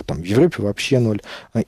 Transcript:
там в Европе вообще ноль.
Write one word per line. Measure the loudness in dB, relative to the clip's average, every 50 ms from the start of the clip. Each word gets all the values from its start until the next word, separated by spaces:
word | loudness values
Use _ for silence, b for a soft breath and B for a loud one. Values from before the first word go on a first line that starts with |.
| 0
там | -4 -6 -6
в | -4
Европе | 0 2 4 4 4 2 0 -4
вообще | -4 -4 -4 -2 0 2 2
ноль. | 2 2 0 -2 B B B B B B _ -4 -4